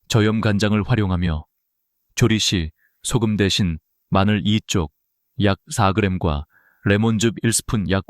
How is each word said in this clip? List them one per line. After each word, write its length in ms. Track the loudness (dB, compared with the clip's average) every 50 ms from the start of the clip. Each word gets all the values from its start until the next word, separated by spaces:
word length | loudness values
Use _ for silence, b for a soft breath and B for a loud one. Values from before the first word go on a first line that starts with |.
| _ 0
저염 340 | 2 2 4 4 2 0
간장을 400 | 0 0 0 0 0 0 0 0 0
활용하며 600 | 0 0 0 0 0 0 0 0 -2 -2 -4 -6 -10 _ _ _ _ _ _ _ _ _ _ _ _ _
조리 240 | 0 2 2 2 2
시 320 | 0 0 0 -2 -2 -4 -8 _ _ _ _ _
소금 340 | -6 -4 -2 -2 0 0 0
대신 440 | 0 0 0 0 0 0 -2 -2 -4 -8 _ _ _ _ _
마늘 320 | 0 0 2 2 0 0 0
이 140 | 0 -2 -2 -2 -2
쪽 240 | -2 -2 -2 -4 -8 _ _ _ _ _ _ _ _ -2
약 200 | 0 0 0 -2 _ -8
사 220 | -4 0 0 0 2
그램과 520 | 2 0 0 -2 -2 -2 -2 -2 -2 -6 b b b b b b b -2
레몬즙 500 | 0 2 2 2 2 2 2 0 0 0 0
일 120 | -2 -2 -2
스푼 360 | -2 -4 -4 -4 -4 -2 -2
약 140 | -2 -2 -4 -4